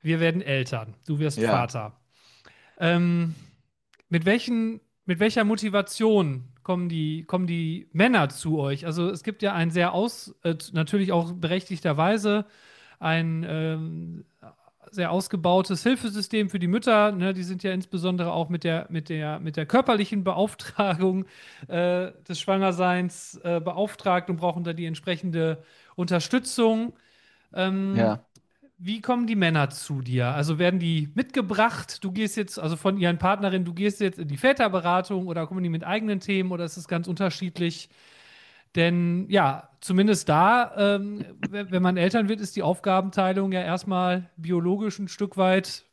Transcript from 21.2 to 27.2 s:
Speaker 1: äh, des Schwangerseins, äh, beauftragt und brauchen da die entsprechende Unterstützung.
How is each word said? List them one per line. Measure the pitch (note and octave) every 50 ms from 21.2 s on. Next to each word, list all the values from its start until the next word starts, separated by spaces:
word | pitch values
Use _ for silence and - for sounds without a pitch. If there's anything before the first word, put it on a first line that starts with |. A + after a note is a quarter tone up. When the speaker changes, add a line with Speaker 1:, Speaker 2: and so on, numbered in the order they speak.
| F#3+ - - - - - - - - -
Speaker 1:
äh, | F3+ E3+ F3 F3+ F3+ F3+ F#3 F#3 - - _ _
des | F3+ D#3
Schwangerseins, | - - F#3+ F#3+ G3 F#3+ F3+ E3+ F#3 F3+ F3+ F3+ F3+ F3 - - - - - - -
äh, | F3 E3+ E3+
beauftragt | D#3+ F3+ E3+ F3 G3+ G3+ - - - G3+ F3+ F3+ F3 -
und | F3+
brauchen | D#3+ E3+ F3 E3 F3 F3
da | E3+ E3
die | D#3+ E3+
entsprechende | E3 D#3+ - - F#3+ F3+ E3 - F3+ E3 E3 D#3+ D#3+ D#3+ D#3+ - _ _ _ _ - -
Unterstützung. | - F3+ F3 F3+ F3 - - - B3+ B3+ - - - A#3 A3 A3+ A3 A3+ A#3+ - _ _ _ _ _